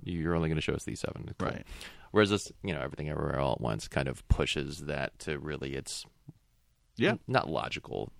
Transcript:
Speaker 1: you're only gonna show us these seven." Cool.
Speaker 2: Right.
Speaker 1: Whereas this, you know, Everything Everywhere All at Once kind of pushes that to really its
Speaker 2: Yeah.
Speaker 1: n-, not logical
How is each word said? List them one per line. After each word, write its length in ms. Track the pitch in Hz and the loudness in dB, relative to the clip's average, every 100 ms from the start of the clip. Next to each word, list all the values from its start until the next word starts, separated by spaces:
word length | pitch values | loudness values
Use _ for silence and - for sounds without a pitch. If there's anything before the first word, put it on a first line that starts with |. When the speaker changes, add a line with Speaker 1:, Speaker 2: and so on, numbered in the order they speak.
| - | -4
Speaker 1:
you're 300 | 85 80 85 | 0 4 4
only 120 | 80 | 4
gonna 120 | 78 | 2
show 140 | - | 2
us 100 | 71 | -2
these 160 | - - | -2 -4
seven." 340 | - - - - | -4 -4 -10 -2
Cool. 100 | - | -2
Speaker 2:
Right. 180 | - - - - - - | -2 -8 -12 -14 -16 0
Speaker 1:
Whereas 180 | 107 104 | 4 6
this, 220 | 104 - - | 4 0 -6
you 100 | 101 | -4
know, 60 | 76 | -2
Everything 280 | 67 - 76 | -4 -4 -4
Everywhere 320 | 73 73 67 | 0 0 2
All 120 | 69 | 2
at 60 | - | 2
Once 280 | 60 53 - | 0 -2 -2
kind 180 | 78 67 | 0 0
of 200 | 64 - | -4 2
pushes 520 | - 71 78 69 73 | 4 4 0 -2 -6
that 340 | 73 73 65 - | -4 -2 -4 -4
to 180 | - 73 | -6 -4
really 360 | 76 71 67 | -4 -4 -4
its 300 | 67 - - - _ - - _ _ _ _ _ - | -4 -6 -10 -10 _ -20 -20 _ _ _ _ _ 0
Speaker 2:
Yeah. 160 | 151 | 2
Speaker 1:
n-, 80 | 220 - | 2 0
not 220 | 127 - | 0 2
logical 640 | 67 - - - 50 53 | -2 -2 -6 -4 -4 -4